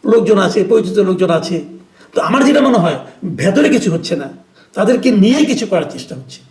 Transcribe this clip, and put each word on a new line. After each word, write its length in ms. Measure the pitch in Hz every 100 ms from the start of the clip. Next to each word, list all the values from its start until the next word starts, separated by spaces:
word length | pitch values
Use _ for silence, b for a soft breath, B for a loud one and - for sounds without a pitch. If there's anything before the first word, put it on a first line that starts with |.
লোকজন 340 | 269 226 202 208
আছে, 200 | 185 214 190
পরিচিত 280 | 226 180 208
লোকজন 320 | 185 180 180
আছে। 260 | 165 - 170 - - _ b b
তো 40 | -
আমার 220 | 160 254
যেটা 160 | 277 294
মনে 180 | 262 233
হয়, 140 | 165 143 B B 185 147
ভেতরে 280 | 160 226 285
কিছু 200 | 226 196
হচ্ছে 200 | 165 - 160
না, 120 | 135 - _ b b
তাদেরকে 340 | - 202 254 262 214
নিয়ে 160 | 208 285 302
কিছু 140 | 254 208
করার 200 | 185 151
চেষ্টা 200 | - - 131
হচ্ছে। 220 | - - -